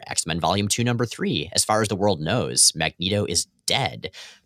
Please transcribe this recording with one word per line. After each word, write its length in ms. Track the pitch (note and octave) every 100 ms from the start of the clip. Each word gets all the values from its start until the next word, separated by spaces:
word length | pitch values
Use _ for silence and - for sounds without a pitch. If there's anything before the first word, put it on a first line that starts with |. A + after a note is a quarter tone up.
| -
X-Men 340 | - - E2
Volume 280 | D#2+ G2 G2+
two, 160 | -
Number 240 | A#2+ A#2+ A#2+
three. 420 | - G3+ A2 -
As 120 | - -
far 160 | G#2+
as 60 | G#2+
the 80 | G2+
world 260 | G#2 F2
knows, 520 | D#2 A#2 C#2+ B1 - D#2
Magneto 500 | D#2 - F2+ G2+ G#2
is 220 | - - _ -
dead, 460 | B2 A#2 - - - - -